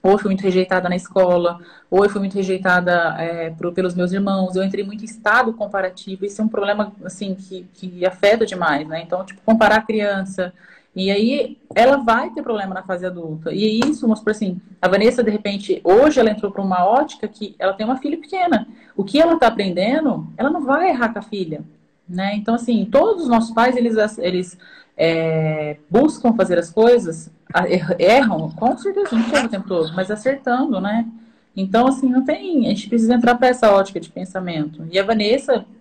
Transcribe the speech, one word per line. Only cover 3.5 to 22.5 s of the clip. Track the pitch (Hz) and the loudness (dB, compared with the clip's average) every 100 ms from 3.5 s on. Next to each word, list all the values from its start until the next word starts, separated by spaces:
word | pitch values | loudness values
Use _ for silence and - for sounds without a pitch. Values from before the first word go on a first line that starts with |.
pro, | 160 175 | -6 -6
pelos | 175 180 | -2 -2
meus | 175 180 | -2 -2
irmãos. | 190 196 190 185 180 | -2 -2 0 -2 -2
Eu | |
entrei | 190 196 | -2 -4
muito | 196 208 | -8 -10
em | 220 | -14
estado | - 208 233 226 | -6 0 2 2
comparativo. | 226 202 202 185 185 - 190 | -2 -6 -4 -4 -8 -12 -8
Isso | 202 202 | -8 -4
é | |
um | 214 | -2
problema, | 220 202 208 202 - | -2 -2 -2 -4 -8
assim, | 180 - 202 | -16 -12 -10
que, | 185 - 185 180 | -10 -12 -16 -18
que | _ 185 180 180 | _ -14 -4 -4
afeta | 180 202 226 220 | 2 2 2 0
demais, | 185 165 143 156 | -2 -2 -2 -4
né? | 160 | -10
Então, | 170 180 | -6 -8
tipo, | 190 - | -8 -8
comparar | - 226 214 214 | 0 4 4 2
a | |
criança. | 220 220 208 196 190 190 180 _ - - _ | 0 -2 -2 -4 -6 -6 -8 _ -20 -20 _
E | - 190 | -6 -2
aí, | 202 226 285 - - _ | 2 2 0 -4 -8 _
ela | - 240 277 | 4 4 6
vai | 233 226 330 | 4 2 0
ter | - | -8
problema | 247 214 190 | -6 -6 -4
na | 190 | -8
fase | 190 180 185 | -6 -6 -6
adulta. | 180 165 156 160 | -8 -10 -10 -6
E | 160 | -2
é | 214 220 269 | 0 2 0
isso, | 302 | 0
vamos | 233 220 | 0 0
supor | - | -2
assim, | 214 196 180 - - | -2 -4 -6 -12 -2
a | 185 | 0
Vanessa, | 190 220 247 | 4 4 2
de | 220 | 0
repente, | 208 202 202 - - | 0 -4 -8 -4 -2
hoje | 170 202 294 277 | 4 6 6 4
ela | 226 | 2
entrou | 214 202 | 0 -4
pra | 202 | -4
uma | 190 185 | -2 2
ótica | 185 240 302 - 214 | 4 2 0 -6 -12
que | - 208 - | -10 -14 -4
ela | 185 | -4
tem | 190 220 | -2 -4
uma | 262 | -4
filha | 294 330 | -4 -8
pequena. | - 381 349 233 - - _ - | -8 -2 0 0 -4 -16 _ -8
O | |
que | 202 - | -2 2
ela | 330 320 | 4 4
tá | 240 | 2
aprendendo, | 226 196 175 202 294 302 165 156 - | 2 -4 -2 0 0 0 -4 -8 -4
ela | 269 | -2
não | 339 | -2
vai | 262 285 370 | -2 0 0
errar | 269 233 | 0 -2
com | 226 | -4
a | |
filha, | - 202 170 151 160 _ _ _ - | -10 -8 -6 -8 -12 _ _ _ -12
né? | 180 196 | -6 -4
Então, | 208 208 | -4 -2